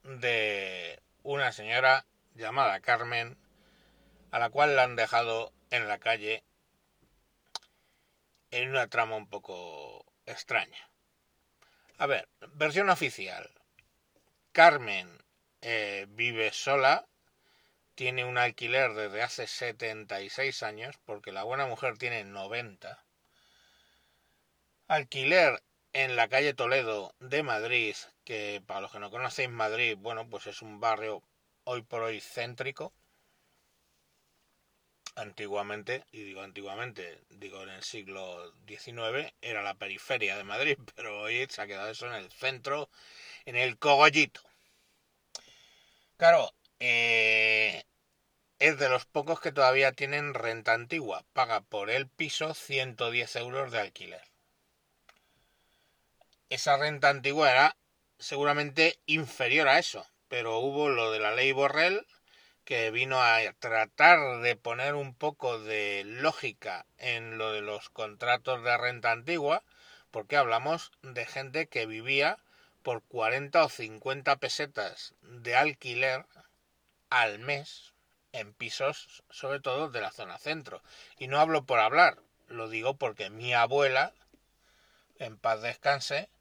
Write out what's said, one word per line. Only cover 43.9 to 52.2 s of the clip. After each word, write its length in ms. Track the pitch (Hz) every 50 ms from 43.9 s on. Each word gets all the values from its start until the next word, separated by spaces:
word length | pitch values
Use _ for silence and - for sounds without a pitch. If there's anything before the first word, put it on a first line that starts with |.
| 143 147 151 151 143 156 147 - _ - _ _ _ _ _ _ _ _ _ _ _ _ _ _ _ _ _ _ _ - _ _ _ _ _ _ _ _ _ _ _ _ _ _ _
Claro, 380 | _ - 165 170 151 117 - _ _ _ _ _ _
eh, 1080 | 123 123 120 117 117 117 117 113 110 110 110 110 110 110 110 110 110 107 87 - - _ _ _ _ _ _ _ _ _ _ _ _ _ _ _
es 180 | 139 156 151
de 120 | 135 143 131
los 160 | 127 123 -
pocos 340 | _ _ 151 139 147 165 -
que 140 | - 165 139
todavía 400 | 143 135 127 131 135 135 135 131
tienen 400 | - 139 135 143 147 147 147 135
renta 400 | 120 113 117 113 117 107 120 113
antigua. 500 | 117 117 120 170 165 139 107 92 - - _ _
Paga 280 | 135 127 117 113 104
por 280 | 95 _ - 104 101 107
el 180 | 120 131 139
piso 460 | 131 _ -